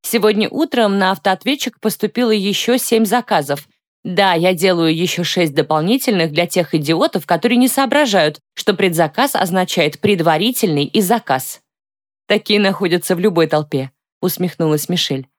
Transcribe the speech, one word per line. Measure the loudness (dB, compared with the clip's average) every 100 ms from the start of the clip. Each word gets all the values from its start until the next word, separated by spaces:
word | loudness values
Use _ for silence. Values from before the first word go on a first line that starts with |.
Сегодня | -2 0 2 2 -2
утром | -2 -2 0 0 2
на | 0
автоответчик | 0 -2 -2 -2 -4 -6 _
поступило | -6 -4 -4 0 0
ещё | 0 0 -2 0 0
семь | 2 0
заказов. | 2 0 0 -2 -2 -6 -8 _ _ _
Да, | -4 0 2
я | 4 2
делаю | 2 0 2 2
ещё | 0 -2 -2
шесть | -4 0 0
дополнительных | 0 0 0 0 0 0 0 0
для | -2
тех | 0 -2 0
идиотов, | -2 0 0 0 -2
которые | -2 0 2 2
не | 2
соображают, | 0 0 2 2 2 2 -2 _
что | -4 -2
предзаказ | 0 0 2 0 0 -2
означает | 0 0 0 -2 0 -2 0
предварительный | 0 2 2 2 0 0 0 0
и | 0 0
заказ". | 0 0 0 -4 -4 -16 _ _ _ _ _ _ -2
"Такие | -2 2 2
находятся | 2 0 0 -2 0
в | 0
любой | 2 2 2
толпе", | 0 -2 -6 -6 _ _ _
усмехнулась | -6 -2 -4 -2 0 0 -2
Мишель. | -4 -2 -6 -8